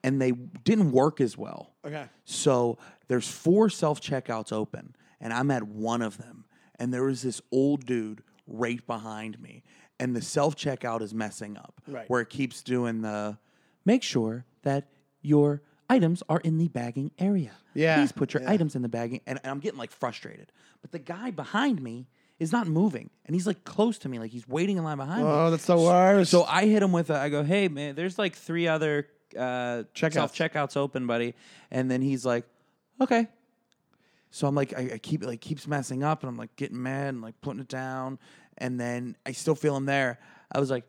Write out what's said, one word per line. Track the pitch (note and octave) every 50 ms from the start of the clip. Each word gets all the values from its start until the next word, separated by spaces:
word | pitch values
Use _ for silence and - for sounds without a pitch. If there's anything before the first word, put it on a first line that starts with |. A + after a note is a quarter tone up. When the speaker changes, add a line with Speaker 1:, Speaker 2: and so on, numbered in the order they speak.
| -
Speaker 1:
and | C3 C3+ C3+
they | C3 B2+
didn't | B2 B2 B2 - - - - - A3 A3 G3 D3
work | B2 C3 C3+ D3+ - -
as | C3+ A2 -
well. | A2+ G#2+ G2 - D#2 - - _ _ -
Speaker 2:
Okay. | D3 D3+ D3+ C3+ - _ _ _
Speaker 1:
So | - - - - D3+ C3 B2 A#2+ A#2+ A2+ _ - - - _ _
there's | _ B2 B2 A#2 -
four | - - - E3 F3+ G#3 A3 G#3
self-checkouts | - - F3 D3+ D3+ - - - C#3+ C3 - - A#2 A2 G#2+ -
open, | G#2+ G#2+ G#2+ - - G#2+ - - - _ _ _ _ _
and | - A2+
I'm | A2+ A#2+ C3+ C#3+
at | C3+ B2 G#2+
one | G#2 G#2 G#2+ G#2+ A2+ A#2 A#2+
of | A#2 A2 G2
them, | - - - - - - _ _ _ _ _ _ _
and | A#2+ B2 B2+
there | B2 C3
was | C3+ C3+ A#2+
this | B2 B2+ A2+ - _ _
old | - C3 C3+ C#3+ C#3+ C#3+ B2+
dude | A#2+ B2+ A#2 A2 G#2+ G#2+ A2 _ _ _ _ _
right | - A#2 A2 A#2+ A#2 A#2+ A#2+ -
behind | - A#2+ A2 G#2+ A2+ G#2+ G#2+ A2 A2 G#2+ A#2
me, | - - - A2+ _ _ _ _ _ _ _ _
and | B2+ B2+ B2
the | A#2
self-checkout | - - - D3+ C#3+ D#3+ D3+ - - D3 C3 - - A#2+ A2+ A2+
is | A2 G2+ A2
messing | A2+ A2 G#2 F#2+ - A2 G#2 G#2
up, | - - - _ - _
Speaker 2:
Right. | C#3+ C#3+ B2 - -
Speaker 1:
where | B2 B2
it | A2+ -
keeps | - - C3+ A#2+ - - -
doing | - B2+ B2 B2 A#2 A2+ A2+
the, | A2 G#2+ G#2 G#2 G#2 G#2+ G#2 - _ _ _ _ _ _ _ _ _
"Make | F#3+ A#3 C4 -
sure | - - B2+ A2+ A2 A2+ B2 B2+ _ _ _ _
that | C#3+ C#3 C#3 - _ _ _ _ _ _ _
your | - D3 D3 D3 D3 D3 D3 D3 _ _ _ _ _ -
items | B3 C4 F3+ D#3+ F3 F3 - -
are | D#3 E3
in | - E3 D#3+
the | D#3+ E3+ E3
bagging | B2 B2 A#2+ A#2+ A#2+ C3+ C#3 C#3+ _ -
area. | F#3 G3 G3+ F#3 D3 A2 - - _ _ _
Speaker 2:
Yeah, | - D#3 E3 D#3+
Speaker 1:
Please | D3+ C#3+ C#3
put | - - C#3+ - -
your | - C3
Speaker 2:
yeah. | B2+
Speaker 1:
items | - G3+ E3 D3+ -
in | C3+
the | B2 A#2+
bagging," | A#2 A#2 A#2 A#2 B2+ - _
and, | - C3 C3+ -
and | C3
I'm | C#3 C#3+
getting, | C#3+ G#3+ - C3
like, | A#2 A2+
frustrated. | - _ - B2 A2+ - - A#2+ A2 - G2+ _ _ _ _ _ _ _
But | _ -
the | - E3+
guy | C3+ - E3+ F#3 A#3 B3+
behind | G3 D#3 C#3 - - G#3+ C4+ C#4+ A#3 D#3+
me | C3 A#2 A2+ B2 B2+ _ _ _ _ _ _ _
is | E3 D#3+
not | E3+ A#3+ A3
moving, | E3 D#3 D#3+ G3 A3 - - - - _ _ _
and | - D#3
he's, | F#3 F3
like, | G#3 F3+ - _
close | - - - G#3+ A#3+ G#3 -
to | - C#3
me, | B2+
like, | A#2 A2+ A2
he's | A#2 B2 A#2
waiting | B2 B2+ D#3 F3 G3 G3+
in | F3+ E3
line | D#3 D3+
behind | C#3 C3+ C#3 F3 - D3
me. | D#3
Speaker 2:
Oh, | D3 D3 E3 E3
that's | E3 D#3 -
the | - F3
worst. | E3+ E3 F3 F3 F3+ F#3 F#3+ G3+ G3+ F3+ -
Speaker 1:
So | - F3 F3
I | - D3+ F3 G3+
hit | G#3+ G#3+ G#3
him | G3 F#3+
with | F3+ E3+ E3 D3
a, | D3+
I | C#3 C#3 D3
go, | C#3+ D3 D3
"Hey, | D3 F#3 G3+ G3+
man, | F3+ D3 C#3 D3 D3 C#3
there's, | D3+ E3+ F#3 F3+
like, | - G#3 F3+ -
three | - - - E3 E3+ E3+
other, | E3 D#3 D#3 D#3 D3+ D3 D3 D3 _ _ _ _ _ -
uh, | - B2+ B2+ B2 B2 B2 B2 A#2+ A#2+ G#2+ - _
Speaker 2:
Checkouts. | - - D#3+ D#3
Speaker 1:
self-checkouts | D#3+ D3+ - - - E3 D#3+ - D#3 C#3+ C3 -
open, | C#3+ C#3 C#3 - C3+ B2+
buddy." | A#2+ A#2 A#2+ A#2+ A#2+ A#2 _ - - - - - _
And | - B2+ C3 C3
then | B2+ B2+
he's | C3 C#3 C3+ B2+ A#2
like, | B2+ A#2+ A#2+ - _ _ _ _ _ _ _ _ _ _ -
"Okay." | C4+ - B3 A3+ A#3 A3 _ _ _ _ _ _ _ _ _ _ _ _ _ _ _ _ _ _ _ _ -
So | - -
I'm | C#3 C#3
like, | D3 C#3 - -
I, | - B2+ C3 A#2
I |
keep, | G#2+ - - D3+ D3+ G2+
like, | B2 A#2+ A2
keeps | - - D3+ C#3+ -
messing | D3 D3 C#3+ B2+ - C3+ C3 C#3
up, | D3+ D#3 D3+ -
and | C3
I'm, | A#2+
like, | A2+ A2+ A2 _
getting | - C#3 - - B2
mad | B2+ C3 C3+ C#3 C#3 C#3
and, | C3 A#2+
like, | A2+ A2+ A2+ _
putting | - D3 B2+ A#2+
it | C3+
down, | _ C3+ C3 C3 C3 C3 C3 C3 C3 C3+ - _ - - - _ _ _
and | - - B2+ B2+ B2
then | A#2+ A#2+ A#2+ B2 B2 A#2+ - _ _
I | - B2
still | - - D#3+ D3+
feel | C#3+ - D3+ C#3
him | C3+ C3+
there. | C#3 C#3 C#3 C3+ B2 A#2 - - - - - _ _
I | - C3+
was | C#3+ C3
like | C3+ B2 -